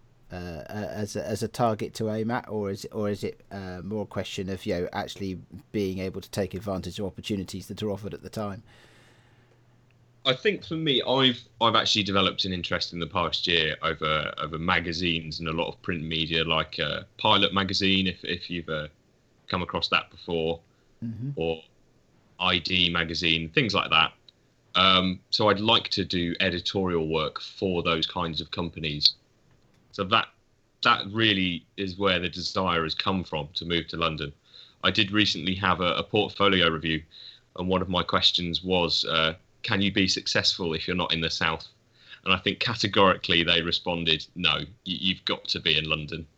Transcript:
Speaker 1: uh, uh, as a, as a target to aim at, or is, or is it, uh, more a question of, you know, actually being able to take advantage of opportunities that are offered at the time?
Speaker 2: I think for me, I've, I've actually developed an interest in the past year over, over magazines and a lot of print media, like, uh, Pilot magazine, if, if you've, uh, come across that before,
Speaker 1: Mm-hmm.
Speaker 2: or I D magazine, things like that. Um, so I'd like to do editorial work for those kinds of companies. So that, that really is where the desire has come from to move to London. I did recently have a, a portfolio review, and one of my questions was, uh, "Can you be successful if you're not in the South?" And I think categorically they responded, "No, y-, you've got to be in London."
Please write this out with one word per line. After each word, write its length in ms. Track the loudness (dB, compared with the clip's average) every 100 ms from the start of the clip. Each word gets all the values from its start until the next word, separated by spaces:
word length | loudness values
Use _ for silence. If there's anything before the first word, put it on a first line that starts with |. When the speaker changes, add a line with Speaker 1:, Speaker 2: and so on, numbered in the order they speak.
| -20 _ -14
Speaker 1:
uh, 40 | -10
uh, 520 | -8 -10 -10 -8 -6
as 240 | -6 -6 -4
a, 100 | -4
as 160 | -2
a 40 | -4
target 460 | 0 0 0 -4 -4
to 140 | -4
aim 200 | -2 -2
at, 160 | -2 -4
or 200 | -4 -4
is, 160 | -4 -8
or 180 | -4 -2
is 140 | -2
it, 180 | -4 -8 -12
uh, 280 | -10 -10 -10
more 200 | -6 -6
a 20 | -4
question 420 | -6 -6 -6 -6
of, 160 | -6 -2
you 80 | -2
know, 140 | -2
actually 460 | -4 -6 -6 -6 -8 -10 -18 -6
being 280 | -2 -2 -2
able 220 | -4 -4
to 80 | -6
take 220 | -2 -2
advantage 460 | -4 -4 -4 -4 -6
of 60 | -6
opportunities 600 | -6 -4 -2 -2 -8 -10
that 140 | -6
are 80 | -4
offered 220 | -4 -6
at 100 | -10
the 60 | -10
time? 340 | -6 -6 -6 -14 -20 -20 -20 -20 _ _ _ _ _ _ _ _ _ _ _ 0
Speaker 2:
I 80 |
think 320 | 2 2 0 -4
for 80 | -4
me, 260 | 0 0 2
I've, 320 | 4 4 2 -8 0
I've 140 | 4 4
actually 280 | 2 2
developed 400 | 2 4 2 2
an 80 | -2
interest 400 | -2 -2 -4 -4
in 80 | -6
the 80 | -4
past 400 | -2 0 -2 2
year 300 | 4 2 0
over, 520 | -2 -2 0 0 -2 -6
over 200 | -6 -4
magazines 840 | 0 2 0 -2 -2 -2 -4 -6
and 80 | -4
a 60 |
lot 160 | -2 -2
of 120 | -4
print 220 | -6 -6
media, 400 | -4 -4 0 0
like, 340 | 2 0 -2 -4
uh, 220 | -4 -4 -8 -4
Pilot 360 | 2 4 4
magazine, 540 | 2 0 2 2 4 2
if, 100 | -2
if 260 | -6 -6 -4
you've, 180 | -8 -4
uh, 200 | -6 -6 _ _ _ _ _ _
come 140 | -4
across 260 | -2 -4 0
that 200 | -2 -2
before, 480 | -16 -6 -2 -2 -4 _ _ _ _ -10
Speaker 1:
Mm-hmm. 240 | -8 -8 -4
Speaker 2:
or 260 | -4 -4 -10 _ _ _ _ _ _ _
I 180 | 2 2
D 320 | 2 2 2
magazine, 600 | 2 -2 0 2 0 2
things 260 | 0 2 2
like 160 | 2
that. 200 | 4 4 0 _ _ _ _ _
Um, 460 | 4 6 6 4 -2 _
so 200 | 2 4
I'd 100 | 4
like 300 | 4 2 2
to 140 | -2
do 320 | 0 0 -2 0
editorial 680 | 0 0 -2 0 2 2 2
work 320 | 0 -2 -4
for 440 | -14 -4 -2 0
those 240 | 0 0 0
kinds 340 | -2 -4 -4
of 80 | -6
companies. 640 | -6 -6 -4 -6 2 0 0 _ _ _ _ _ _ _
So 120 | -6 2
that, 200 | 2 2 _ _ _ _ _
that 220 | 2 4 2
really 560 | 2 4 4 2 0 -8 -6
is 200 | -6 0
where 180 | 2 2
the 100 | 0
desire 520 | -4 -4 0 2 2
has 140 | 0 -2
come 280 | 0 0
from 260 | -2 -6 -6 -8
to 100 | -2
move 220 | -2 -2
to 80 | -2
London. 360 | -2 -2 -8 -10 _ -20 -20 _
I 60 | 0
did 220 | 2 2
recently 420 | 4 2 2 -2 0
have 260 | 2 2
a, 120 | 2
a 100 | 0
portfolio 640 | 0 0 0 2 4 6 4
review, 340 | 2 -2 -2 -4 -20 -20 -20 _ -6
and 100 | 0
one 160 | 0
of 60 | 2
my 120 | 0
questions 640 | 2 2 2 2 -2 -4
was, 420 | 0 2 2 0 0
uh, 280 | 2 2 0 _ _
"Can 200 | -2 2
you 80 | 2
be 160 | 2 2
successful 640 | 0 0 2 2 0 -2
if 140 | -4 -2
you're 100 | -2
not 160 | 0
in 80 | 0
the 80 | 0
South?" 380 | 0 0 -2 -8 _ _ _ -20 -10 0
And 80 |
I 40 | 2
think 200 | 2 0
categorically 840 | -2 0 0 6 6 6 4 4
they 180 | 4 2
responded, 640 | 2 -2 -2 -2 0 0 -2 -2
"No, 220 | 0 0
y-, 80 | -4 -12
you've 420 | -8 -4 -2 -4 -4
got 200 | -6 -4
to 100 | -4
be 180 | 0 0
in 80 | 0
London." 380 | -4 -4 -10 -12